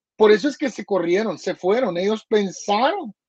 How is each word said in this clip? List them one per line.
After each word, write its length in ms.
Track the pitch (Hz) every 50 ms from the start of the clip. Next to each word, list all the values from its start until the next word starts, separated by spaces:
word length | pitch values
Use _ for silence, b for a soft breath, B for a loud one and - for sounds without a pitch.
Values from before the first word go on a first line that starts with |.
| _ _ _
por 140 | - 214 214
eso 180 | 214 202 - 294
es 80 | 254
que 120 | - 311 254
se 140 | - - 208
corrieron, 520 | - 202 180 170 170 175 196 226 214 156 143
se 160 | - 196 160
fueron. 420 | - - 180 208 247 262 202 170
Ellos 280 | 170 190 202 220 214 - _
pensaron 840 | 226 214 202 190 156 - - - 202 214 254 294 392 403 320 214 - _ _